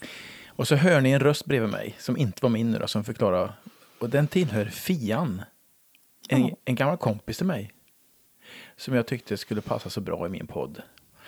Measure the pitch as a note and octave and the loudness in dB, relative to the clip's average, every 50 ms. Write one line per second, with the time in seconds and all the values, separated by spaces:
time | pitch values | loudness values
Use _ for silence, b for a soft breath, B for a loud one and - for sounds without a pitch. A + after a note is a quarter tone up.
0 | B B B B B B B B B B B - A#2+ - D3+ C3+ D#3+ F#3 E3+ C#3+ | B B B B B B B B B B B -4 0 2 4 4 6 6 6 6
1 | C3 C3 C#3 C#3 C3+ D3 D3+ - - - C#3+ B2 A2 G#2 G#2 G2+ - - - - | 6 6 4 6 4 4 2 2 0 -2 0 0 2 0 -2 -4 -6 -8 -10 -8
2 | - - B2 D3+ C#3+ G#2 - - - B2 A2+ A2 A#2 A#2 A2 G#2+ - - - A2 | -4 -4 0 0 0 0 0 0 2 2 2 2 2 0 0 0 -2 -2 -2 -4
3 | G#2 A2 A2 - A#2+ G2+ F2+ F2+ F#2 G2+ G2+ - _ - - _ - _ _ _ | -4 -4 -2 0 2 2 2 2 0 -2 -4 -10 _ -20 -20 _ -20 _ _ _
4 | A#2 A#2 C3 C#3 D3+ D3 - F#3 F3+ B2+ G2+ A2 G2+ - - - - - F#3 D#3 | -4 0 2 2 2 2 2 2 0 2 2 0 -2 -2 -4 -6 -2 -2 -2 0
5 | A#2 G2+ A2 C#3 F3 C3+ F#2 F#2 - - _ _ _ _ _ _ _ _ _ _ | 0 0 0 0 0 -2 -2 -4 -8 -12 _ _ _ _ _ _ _ _ _ _
6 | _ _ _ _ - - C#3 C3 A#2+ - - - _ - B2 A#2 C3+ C#3+ F3 E3+ | _ _ _ _ -4 0 2 4 4 2 0 -4 _ -2 0 2 2 0 0 0
7 | - A#2 G#2 G#2+ - - A2 - E3+ F#3+ E3 G#2+ G#2+ G#2 - _ _ _ _ _ | 0 -2 -2 -2 -4 -8 -6 -4 -2 -2 -2 -4 -6 -10 -12 _ _ _ _ _
8 | _ _ _ _ _ _ _ B B B B B B B B B - - C3 B2 | _ _ _ _ _ _ _ B B B B B B B B B -6 0 0 0
9 | A2+ - C3+ A#2+ - - G#2+ G2 - - A2 G#2+ - - A#2+ A2+ - - - A2 | 2 0 -4 -6 -4 -6 -6 -6 -4 -4 -4 -4 -2 -4 -6 -6 -6 -6 -8 -6
10 | F#2+ F2 E2 - E2+ F2+ F#2+ - - - - - C2+ C#2 - - - - _ _ | -4 -4 -4 -4 -4 -6 -6 -8 -10 -8 -8 -8 -8 -8 -10 -14 -18 -20 _ _
11 | _ _ B B B | _ _ B B B